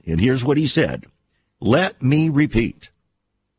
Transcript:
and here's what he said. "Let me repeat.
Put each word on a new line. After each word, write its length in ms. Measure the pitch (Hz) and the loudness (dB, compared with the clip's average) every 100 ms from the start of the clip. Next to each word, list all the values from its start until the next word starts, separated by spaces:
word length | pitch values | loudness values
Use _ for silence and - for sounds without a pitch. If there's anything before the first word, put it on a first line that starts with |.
| - | -6
and 160 | 82 | 0
here's 240 | 113 131 123 | 0 0 0
what 120 | 147 | 0
he 100 | 156 | 0
said. 400 | - 107 62 - _ _ _ _ _ | 0 -2 -4 -14 _ _ _ _ _
"Let 420 | 90 135 185 - | 0 0 0 -2
me 280 | 127 151 160 | 0 2 2
repeat. 600 | 139 151 113 113 - - _ _ _ _ _ _ | 0 0 0 -2 -6 -20 _ _ _ _ _ _